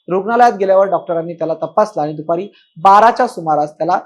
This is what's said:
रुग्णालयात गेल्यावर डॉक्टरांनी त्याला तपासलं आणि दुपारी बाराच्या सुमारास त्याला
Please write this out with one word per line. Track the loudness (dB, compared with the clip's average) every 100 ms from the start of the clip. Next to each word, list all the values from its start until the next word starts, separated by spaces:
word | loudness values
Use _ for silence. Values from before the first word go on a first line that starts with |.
| -6
रुग्णालयात | -6 -2 2 2 2
गेल्यावर | 0 2 2
डॉक्टरांनी | -2 -4 -6 -6
त्याला | -6 -6
तपासलं | -6 -4 -2 -2 -2
आणि | -6
दुपारी | -6 -6 -6 -6 _ _ -2
बाराच्या | 4 6 6 2 -2
सुमारास | -4 -2 -2 -2
त्याला | -4 -2 -2